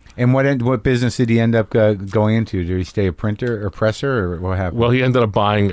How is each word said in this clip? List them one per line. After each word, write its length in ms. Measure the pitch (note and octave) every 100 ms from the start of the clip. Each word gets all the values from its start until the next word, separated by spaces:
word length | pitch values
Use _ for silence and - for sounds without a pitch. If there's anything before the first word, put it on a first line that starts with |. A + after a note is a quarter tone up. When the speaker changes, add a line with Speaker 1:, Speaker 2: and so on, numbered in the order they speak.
| - -
Speaker 1:
And 160 | B2
what 140 | C3 C#3
end, 160 | C3+
what 220 | A#2 B2+
business 320 | C3+ A#2+ B2 -
did 120 | A#2
he 120 | A#2
end 140 | A#2 A2+
up, 180 | G#2
uh, 200 | A#2+ G#2+
going 420 | G2+ G2 G#2+ G#2+ A2+
into? 280 | G#2+ F#2+
Did 140 | F2 F#2
he 60 |
stay 240 | F2+ - G2
a 40 |
printer 540 | - G#2+ G#2 B2 A2 G2+
or 20 |
presser, 640 | - A2 - C#3 B2 F2+
or 60 | E2+
what 160 | F#2 F#2
happened? 220 | F2+ A#2
Speaker 2:
Well, 100 | A#2
he 120 | B2+
ended 200 | B2+ B2+
up 80 | A2
buying 400 | A2 G#2 G#2 G2+